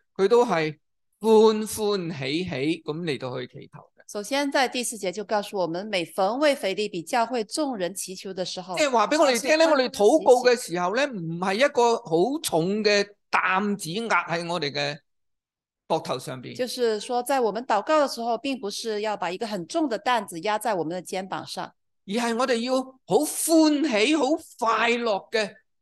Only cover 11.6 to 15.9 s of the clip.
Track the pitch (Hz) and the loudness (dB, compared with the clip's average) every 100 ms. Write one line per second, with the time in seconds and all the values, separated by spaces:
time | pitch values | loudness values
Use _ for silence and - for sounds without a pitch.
11.6 | 277 277 240 226 170 165 202 302 - 170 | 2 4 2 2 0 2 2 0 -2 0
12.6 | 170 208 208 208 202 - _ 170 175 190 | 0 0 2 2 0 -8 _ -2 0 0
13.6 | 208 202 156 180 233 185 160 170 170 175 | 0 -4 -4 -6 0 0 0 -4 -2 -4
14.6 | 147 139 143 147 _ _ _ _ _ _ | -4 -2 -4 -6 _ _ _ _ _ _
15.6 | _ _ _ | _ _ _